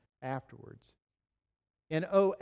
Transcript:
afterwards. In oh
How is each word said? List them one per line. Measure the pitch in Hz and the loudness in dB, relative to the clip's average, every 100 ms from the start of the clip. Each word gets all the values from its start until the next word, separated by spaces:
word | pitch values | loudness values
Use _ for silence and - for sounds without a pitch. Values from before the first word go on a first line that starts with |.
| _ _ | _ _
afterwards. | 127 135 - - - - - _ _ _ _ _ _ _ _ _ - | -8 -8 -10 -18 -20 -20 -20 _ _ _ _ _ _ _ _ _ -4
In | 156 180 | -4 2
oh | 196 196 - | 4 4 4